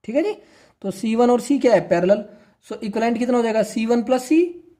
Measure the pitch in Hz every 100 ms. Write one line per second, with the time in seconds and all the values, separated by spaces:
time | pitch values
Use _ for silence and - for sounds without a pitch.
0 | - 262 392 - _ _ _ _ 196 190
1 | 226 226 240 240 - 285 254 196 160 170
2 | 180 208 - - _ _ _ 220 220 220
3 | 226 226 247 247 233 220 208 - 226 240
4 | 233 254 262 311 349 - -